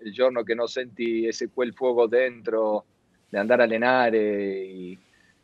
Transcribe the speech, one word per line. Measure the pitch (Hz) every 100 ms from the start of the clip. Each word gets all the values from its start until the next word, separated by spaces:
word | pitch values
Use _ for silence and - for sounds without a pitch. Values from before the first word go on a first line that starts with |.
"Il | 110
giorno | 101 127 123
che | 110
non | 117 117
senti | 131 127 107 117 113 113
ese, | 107 120
quel | - 123
fuoco | - 131 120 113
dentro | 120 131 120 107 110 110 104 - _ _ _ _
di | 101
andare | 110 123
a |
allenare | 117 113 123 127 117 110
e, | 107 101 101 95 95 92 90 95 _ _ _ _